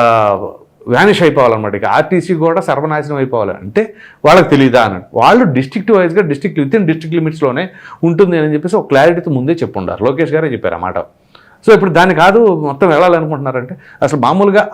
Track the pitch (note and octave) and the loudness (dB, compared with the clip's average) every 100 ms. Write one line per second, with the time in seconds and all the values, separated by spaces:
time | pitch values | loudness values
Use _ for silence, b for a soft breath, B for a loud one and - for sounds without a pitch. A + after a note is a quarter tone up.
0 | A#2 A2+ G#2 G2 G2+ - _ _ - B2 | 4 2 2 0 -6 -14 _ _ -4 2
1 | G3 G3+ E3+ C#3 B2 A2 G#2+ G2 G#2 A#2 | 2 2 2 2 2 0 -2 -4 -2 -2
2 | D3+ F#3 E3 E3+ E3 E3 F3+ C#3 D3+ D3+ | 0 -2 -2 -2 -2 -2 -2 -4 -4 -6
3 | D3 D3 B2+ A#2+ G2+ F#2 F#2 D3+ A3 B | -6 -4 -4 -4 -4 -8 -6 -4 -4 B
4 | B B D3 F3+ D#3 C#3+ C3+ A#2+ A2 F#2 | B B 4 4 4 4 4 2 2 -2
5 | - - B2+ A3+ A#3 B2+ C3+ A3 G3+ G#3 | -8 0 4 4 2 0 -4 -6 0 2
6 | F3 E3+ F3 C#3 F#3+ D#3 C#3 A3 F3 D#3+ | 2 0 -2 -4 -6 -4 -2 0 0 -4
7 | D#3+ E3 D#3+ D#3 C#3 B2 F#3 B B B | -4 -4 -4 -2 -2 -2 -6 B B B
8 | E3 D#3+ F#3+ E3+ D3+ D3+ E3+ G3+ - C3+ | -2 2 2 2 0 -2 -2 -4 0 2
9 | D#3 F3 F3 C3 B2+ E3 A2 G2+ F2+ F2+ | 2 2 -2 -4 -2 -4 -6 -6 -8 -4
10 | A2 C#3 D#3+ D#3 D#3 A2+ F2+ E2+ F2+ F2+ | -4 -2 -2 -2 -4 -4 -6 -4 -6 -6
11 | - _ _ b b b - G#3 F#3+ D#3+ | -8 _ _ b b b 2 2 4 2
12 | F#3 D#3+ F3 G#3 A3+ E3+ D3 C#3 F#3 D3+ | 2 4 4 4 2 2 -4 -2 0 2
13 | F3+ E3+ D#3 D3 C3+ B2+ A#2+ F3+ B B | 2 2 -2 -6 -6 -6 -8 -14 B B
14 | C#3 D3 B2 F3 G3+ G3 - | -4 0 0 2 2 2 0